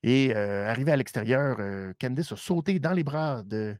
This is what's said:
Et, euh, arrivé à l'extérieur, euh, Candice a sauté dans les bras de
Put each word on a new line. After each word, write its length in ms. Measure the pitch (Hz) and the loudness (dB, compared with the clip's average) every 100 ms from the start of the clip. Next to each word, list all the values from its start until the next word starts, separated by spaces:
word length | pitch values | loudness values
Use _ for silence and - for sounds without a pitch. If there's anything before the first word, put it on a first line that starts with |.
Et, 320 | 113 131 135 110 | 6 6 4 2
euh, 340 | 101 101 104 | 0 0 -2
arrivé 220 | 117 143 | 0 2
à 40 | 143 | 2
l'extérieur, 640 | 117 - 107 127 143 113 | 2 -2 0 2 2 0
euh, 340 | 101 98 95 92 | -4 -6 -8 -6
Candice 320 | 127 131 - | -4 -2 -4
a 40 | 104 | -8
sauté 440 | - 175 160 185 | -2 -2 2 0
dans 140 | 156 | 2
les 100 | 185 | 0
bras 400 | 147 151 156 127 | 0 -2 -2 -4
de 340 | 98 110 107 101 | -4 -4 -4 -6